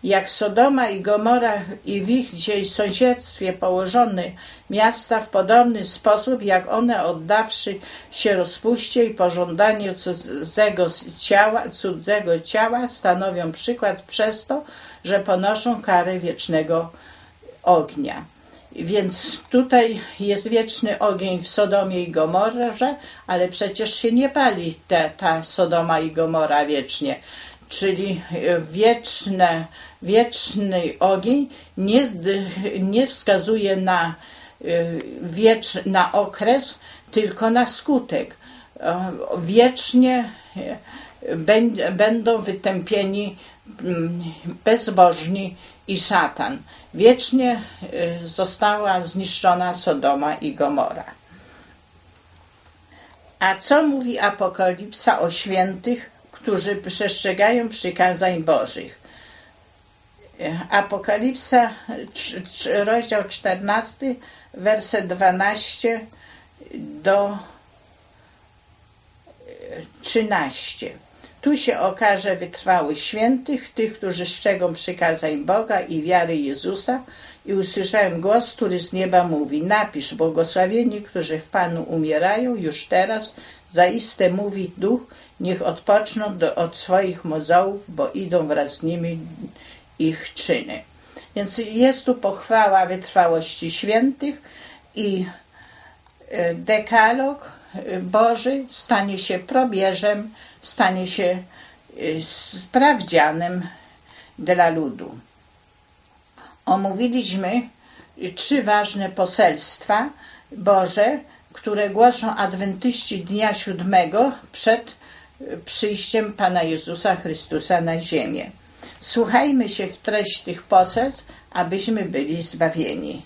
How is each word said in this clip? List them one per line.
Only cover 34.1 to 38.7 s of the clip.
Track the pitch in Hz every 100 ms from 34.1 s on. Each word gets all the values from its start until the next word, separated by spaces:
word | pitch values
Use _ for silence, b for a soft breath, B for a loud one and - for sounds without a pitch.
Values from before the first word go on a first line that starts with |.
| 165 B B B B
e, | - 170 170 165 - -
wiecz-, | 175 165 220 220 - 185 196
na | 190 175
okres, | 202 202 - 214 269 - - B B B
tylko | - 214 - 226
na | 233 240
skutek. | - - 269 - 139 - - B B B